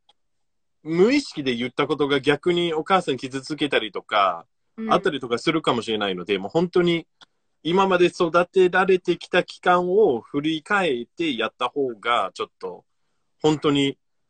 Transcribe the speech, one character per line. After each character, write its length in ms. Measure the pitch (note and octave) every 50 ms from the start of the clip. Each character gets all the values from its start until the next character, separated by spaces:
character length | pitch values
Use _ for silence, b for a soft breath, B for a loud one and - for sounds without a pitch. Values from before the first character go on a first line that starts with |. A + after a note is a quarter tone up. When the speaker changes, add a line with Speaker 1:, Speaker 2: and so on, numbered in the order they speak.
| _ _ _ _ _ _ _ _ _ _ _ _ _ _ _ _
Speaker 1:
無 300 | - - E3 E3+ F#3 A#3
意 80 | C#4 D4
識 220 | C#4 - - D#3+
で 120 | C#3 C3 B2
言 140 | A#2 B2 B2
っ 20 |
た 160 | - - C#3+
こ 100 | C#3 D#3
と 120 | C3+ D3 C#3
が 120 | C#3+ C#3+
逆 320 | C#3 C#3+ D3 C#3 - F3+
に 200 | F3 F3 F3 E3+
お 100 | D#3+ D#3
母 200 | D#3 - G3 F#3
さ 100 | F3+ -
ん 40 | C#3
傷 260 | A#2+ - C3 B2+ C3+
つ 140 | C3 - D#3
け 120 | D3 D3+ C3+
た 100 | C3+ A#2+
り 140 | A2 G#2
と 100 | - G2
か、 440 | - - A2 G#2 G2 F#2+ F2 E2+ D#2+ _ _ _ _ _ _
Speaker 2:
う 80 | - A3
ん。 80 | A3
Speaker 1:
あ 40 | -
っ 40 | -
た 100 | - F#3+
り 100 | D3+ C3
と 80 | C3 A#2
か 100 | A#2 A2+
す 120 | - E3+
る 120 | D#3 D#3+
か 100 | - D3+
も 80 | C3 A2+
し 80 | G2+ A2
れ 60 | A2
な 120 | G#2+ G#2 G2
い 60 | F#2+
の 100 | F2 F2
で、 140 | G#2 G2+ F#2+
も 80 | G2
う 40 | G2+
本 180 | - E3 F3+ F3
当 140 | - F#3
に 240 | F3 F3 E3+ E3 D#3+ _ _ _ - _ _ _ _ _ _ _
今 240 | - D#3 E3+ G3 F#3+
ま 120 | G3 F#3 F3
で 80 | F3+
育 400 | E3+ - - F3+ E3 D#3 F3 F3
て 220 | - - F#3+ F#3 F3
ら 160 | F3 F3+ F#3+
れ 140 | F#3 F#3+ F#3
て 180 | - - E3+
き 120 | - - -
た 140 | - F3+
期 180 | - - - -
間 300 | - F#3 F3+ F3+ F3+ F3+
を 300 | F3+ G#3 A3+ E3+ B2+ A2+
振 220 | - - - C#3+
り 200 | C#3+ D#3 D#3+ D#3
返 400 | - - G#3 G3+ F#3 E3 C3 A#2+
っ 40 | A#2
て 300 | - _ - E3+ D#3+ B2+
や 120 | A2 A2 A2
っ 60 | -
た 120 | - B2 B2
方 200 | - C#3+ C#3 B2+ A#2
が、 360 | G2+ F#2+ A#2 A#2+ A2+ G2 F#2 -
ち 80 | -
ょ 40 | A2
っ 20 | - _ _
と 260 | - - - F2 - _ _ _ _ _ _ _ _ _ _ _
本 160 | - D#3 D#3 C#3+
当 120 | - D#3
に 280 | C#3+ C#3+ C#3 C#3 C3 _ _ _ _ _ _